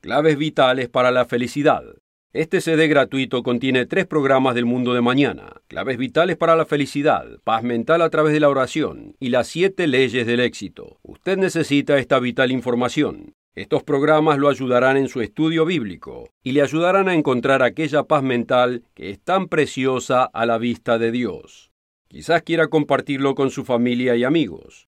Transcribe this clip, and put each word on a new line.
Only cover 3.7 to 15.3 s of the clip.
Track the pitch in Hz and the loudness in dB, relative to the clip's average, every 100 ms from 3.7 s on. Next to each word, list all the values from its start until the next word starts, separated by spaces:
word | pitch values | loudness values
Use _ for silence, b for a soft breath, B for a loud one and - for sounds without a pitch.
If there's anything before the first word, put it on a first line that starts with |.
| 127 120 | 0 0
tres | 175 185 | -2 -2
programas | 151 135 135 131 120 | -2 2 2 2 0
del | |
mundo | 120 123 123 | 0 0 0
de | 123 | 2
mañana: | 120 127 135 - - - _ | 2 2 2 -2 -14 -20 _
Claves | - 101 120 | -8 -6 -4
vitales | 127 156 180 165 | -4 0 0 0
para | 165 165 | 2 2
la | 156 | 2
felicidad, | 147 135 143 147 104 62 58 | -2 -2 0 0 0 -4 -10
Paz | - 113 | -2 -2
mental | 120 117 113 165 | 0 -4 0 2
a | 165 | 2
través | 156 156 | 2 2
de | 151 | 4
la | 147 | 2
oración | 135 127 156 123 65 52 - | 2 -2 -2 -4 -6 -18 -10
y | 131 | -2
Las | 123 117 | -2 -2
siete | 160 190 190 170 | -2 -2 0 0
leyes | 127 131 120 113 | 2 2 0 -2
del | 120 | 0
éxito. | 123 - 98 - - _ | -2 -4 -14 -14 -20 _
Usted | - - - 190 | -20 -10 -4 -2
necesita | 190 165 151 143 139 143 | 0 0 0 0 2 0
esta | 127 135 | 2 0
vital | 123 123 127 | 0 0 0
información. | 127 127 120 123 151 131 98 - _ _ | 0 -2 -2 -2 -2 -2 -4 -18 _ _
Estos | - 98 147 | -16 -4 -4
programas | - 139 147 156 156 143 | -2 0 2 2 2 2
lo | 143 | 2
ayudarán | 131 131 123 131 135 | 0 0 2 4 2
en | 135 | 0
su | 127 | -4
estudio | 110 | -6